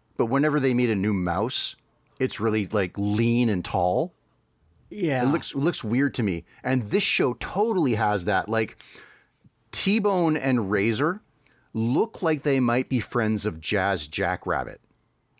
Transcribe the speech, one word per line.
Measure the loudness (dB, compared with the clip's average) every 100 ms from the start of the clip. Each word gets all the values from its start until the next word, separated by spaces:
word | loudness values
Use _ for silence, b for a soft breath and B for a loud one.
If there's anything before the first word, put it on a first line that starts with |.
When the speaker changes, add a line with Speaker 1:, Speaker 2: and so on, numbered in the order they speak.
| _ -2
Speaker 1:
but | 0
whenever | 2 2 2
they | 2
meet | 2 2
a | 2
new | 2
mouse, | 0 0 0 -2 -2 -6 -8 _ _ _ _
it's | -4 0
really, | 0 0 0
like, | -2 -2 -2
lean | 0 2 2 2 2
and | 0
tall. | -2 -2 0 0 -2 -8 _ _ _ _ _ _ _
Speaker 2:
Yeah. | -4 0 2
Speaker 1:
It | 2
looks, | 0 -2
looks | -2 -2 -2
weird | -2 0 0 0
to |
me. | -2 -2 b b
And | -2 -2
this | 0 -2
show | 0 0 0
totally | -2 -6 -2 0 2 2
has | 2 2 0 0
that. | 0 0
Like, | -2 -2 -6 B B B B B B -20 _ _
T-Bone | -4 0 2 2 2 2 0
and | 0 0 0
Razor | 0 0 2 -2 -2 -12 _ b b b
look | -2 0 2 0 -2
like | -2 0
they | 0 2
might | 2 0 0
be | -2
friends | 0 -2 0 0 -2
of | -6
Jazz | -4 0 0 0 -4
Jackrabbit. | -4 -2 -2 -2 -2 -4 -10 _ _ _ _ _ _